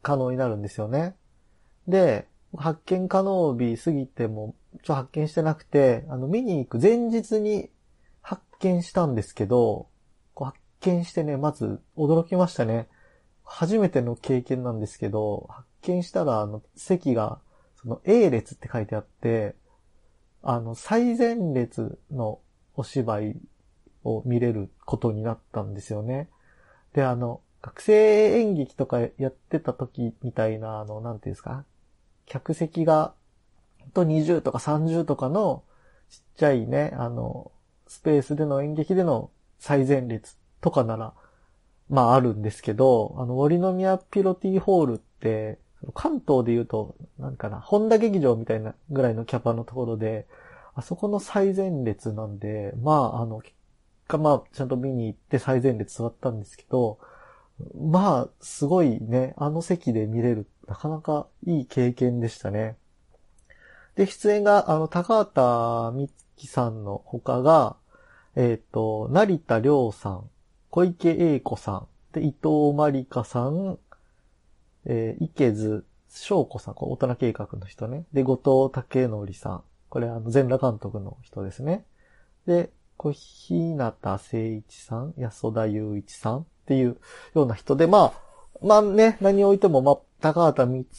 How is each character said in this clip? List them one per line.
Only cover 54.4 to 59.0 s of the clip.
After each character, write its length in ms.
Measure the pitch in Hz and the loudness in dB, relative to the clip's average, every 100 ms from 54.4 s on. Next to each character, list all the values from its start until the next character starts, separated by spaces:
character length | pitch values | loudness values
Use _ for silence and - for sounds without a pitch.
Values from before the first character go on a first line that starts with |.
| - | 0
ち 80 | - | -8
ゃ 40 | |
ん 40 | 127 | -4
と 80 | 127 | -4
見 160 | 135 | -4
に 140 | 127 113 | -4 -6
行 80 | |
っ 40 | - | -8
て 200 | _ 131 | _ -4
最 220 | - 131 | 0 2
前 180 | 131 110 | 2 0
列 200 | 101 - | -4 -8
座 100 | 117 | -8
っ 40 | |
た 180 | - 131 | -6 -6
ん 100 | 113 | -6
で 60 | 98 | -10
す 100 | - | -18
け 80 | _ | _
ど、 300 | 131 117 - - - - - _ - - - | 0 0 -4 -16 -20 -20 -20 _ -18 -16 -8
ま 480 | 151 180 202 131 - | 0 2 4 2 -2
あ、 0 | _ | _
す 260 | - - 143 | -18 -4 0
ご 160 | 180 | 4
い 180 | 151 107 | 2 0